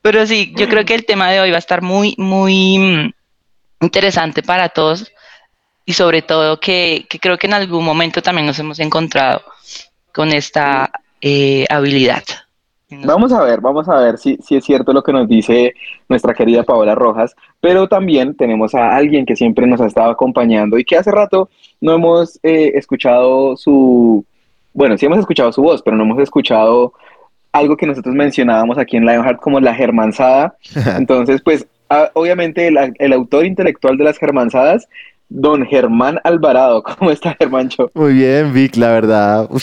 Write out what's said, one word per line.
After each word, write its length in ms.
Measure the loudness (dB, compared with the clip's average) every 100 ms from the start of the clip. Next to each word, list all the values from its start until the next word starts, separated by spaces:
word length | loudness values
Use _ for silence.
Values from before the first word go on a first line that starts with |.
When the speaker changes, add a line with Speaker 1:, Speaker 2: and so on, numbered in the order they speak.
Speaker 1:
Pero 240 | 2 0 0
sí, 260 | -2 -4 -4
yo 120 | -2
creo 160 | -2
que 100 | -2
el 100 | -4
tema 240 | -2 -2 0
de 80 | 0
hoy 100 | 0
va 60 | -2
a 20 |
estar 240 | -2 -4
muy, 320 | -2 -2 -2 -4
muy, 600 | -4 0 0 2 2 2
mm, 340 | 0 -2 -4 -10 _ _ _ _ _ _
interesante 600 | -4 0 -2 -2 -4 -6
para 240 | -4 -2 -2
todos 420 | -2 -2 -2 -8 _ _ -20 _ _ _ _
y 100 | -8
sobre 280 | 0 2 2
todo 380 | 0 -2 0 -2
que, 440 | -2 -2 -2 -4 -8
que 80 | -6
creo 180 | -4 -2
que 120 | -2
en 60 |
algún 300 | -4 -2 -4
momento 380 | -2 -2 -2 -2
también 240 | -4 -2 -4
nos 100 | -4
hemos 180 | -10 -8
encontrado 640 | -4 -4 -2 0 0 -2 -6 -20 -20 -20 -20 _ _
con 160 | -4 -2
esta, 600 | -2 -2 -2 0 0 -4 -8 _ _
eh, 440 | -2 0 2 0 -2
habilidad. 540 | -2 0 2 0 -2 -8 -18 _ _ _ _ _
Speaker 2:
Vamos 420 | -8 -2 2 2
a 100 | 2
ver, 180 | 2 0
vamos 280 | 0 -2 0
a 100 | 2
ver 180 | 2 0
si, 180 | -4 -4
si 180 | -2
es 100 | -4
cierto 280 | 0 -2 2
lo 100 | 0
que 100 | 0
nos 140 | 0 2
dice 480 | 2 2 2 2 -2 -20 -20 _
nuestra 240 | -2 -2
querida 300 | 0 2 2
Paola 320 | 2 2 2
Rojas, 400 | 2 0 0 -4 _ _ _
pero 280 | 0 2 2
también 480 | 0 2 0 0 -2
tenemos 360 | -2 0 -2 0
a 180 | 0
alguien 320 | 2 2 0 -2
que 80 |
siempre 320 | 0 0 2 0
nos 140 | 2
ha 60 | 0
estado 260 | 0 0
acompañando 680 | 0 -2 0 0 0 0 -2
y 60 |
que 120 | 0 0
hace 140 | 2
rato 380 | 0 0 0 -2 _ _ _
no 120 | -2
hemos, 440 | 2 2 2 0 -4
eh, 280 | -2 2 2 0
escuchado 800 | -4 -4 2 2 2 2 0 -2
su, 680 | 0 2 4 4 4 2 -2 _ _ _ _
bueno, 220 | -2 0 2
sí 80 | 0
hemos 120 | 0
escuchado 340 | 0 0 0
su 100 | 2
voz, 200 | 0 2
pero 140 | 0 0
no 80 |
hemos 160 | 0 0
escuchado 720 | 0 0 0 2 4 2 0 _ -20 _ _ _ _
algo 240 | -2 0 0
que 100 | -2
nosotros 280 | -6 -4
mencionábamos 640 | -2 -2 0 0 0 0 -2
aquí 180 | -2 0
en 100 | 2
Lionheart 340 | 2 0 -2
como 200 | -2 2
la 140 | 0
germanzada. 840 | 0 0 0 -2 0 2 2 0 _ -10
Speaker 3:
<laughs> 220 | -4 -2 -2
Speaker 2:
Entonces, 440 | 0 0 2 0
pues, 240 | 0 -2 -4 _ _
a-, 220 | 0 0
obviamente 520 | 0 -2 -2 -4 -2 0
el, 80 | 2 0 -2
el 140 | 0
autor 320 | 0 0 0 0
intelectual 500 | 0 -2 0 -2 2
de 80 |
las 140 | 0 0
germanzadas, 720 | -2 -2 0 2 2 0 -4 -20 -20 _ _
don 360 | -2 0 0 0
Germán 520 | 0 2 0 0 -2
Alvarado. 580 | -2 0 2 2 2 0
<laughs> 160 | -4 -4
¿Cómo 120 | -2
está, 220 | -2 -4 -4
Germancho? 520 | -2 -2 -4 -4 -4
Speaker 3:
Muy 180 | 0 2
bien, 380 | 4 2 2 0
Vic, 240 | 0 0 0
la 120 | 2
verdad, 560 | 2 2 2 2 0 -2
uy, 100 | -6